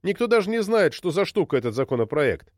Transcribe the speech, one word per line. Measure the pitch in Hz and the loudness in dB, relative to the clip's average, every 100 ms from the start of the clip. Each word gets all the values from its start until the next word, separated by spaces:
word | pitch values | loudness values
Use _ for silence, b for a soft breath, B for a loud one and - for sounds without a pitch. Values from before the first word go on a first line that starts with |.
Никто | 180 196 233 | -4 -2 2
даже | 226 196 | 2 2
не | 226 | -2
знает, | 202 226 170 | 0 2 2
что | - 180 | 0 -4
за | 160 196 | -2 -2
штука | 214 160 135 | -2 0 0
этот | 117 110 | -2 -4
законопроект. | 131 127 110 151 139 85 _ | -2 0 0 0 0 -2 _